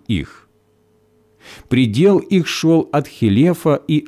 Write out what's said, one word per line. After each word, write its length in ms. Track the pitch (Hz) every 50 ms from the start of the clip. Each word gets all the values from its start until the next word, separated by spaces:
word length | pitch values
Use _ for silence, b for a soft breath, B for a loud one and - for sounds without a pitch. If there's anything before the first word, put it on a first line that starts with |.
| _ -
их. 400 | 107 80 69 - - - _ _ _ _ _ _ _ _ _ _ _ _ _ _ _ _ _ _ _ _ B B B B B B
Предел 520 | 127 127 131 113 101 123 175 202 196 170
их 280 | - - 196 185 160 -
шёл 400 | - - - 160 165 160 156 -
от 160 | - 147 147 -
Хелефа 760 | - - 123 107 98 113 147 180 175 - - 160 143 - - -
и 180 | 156 151 147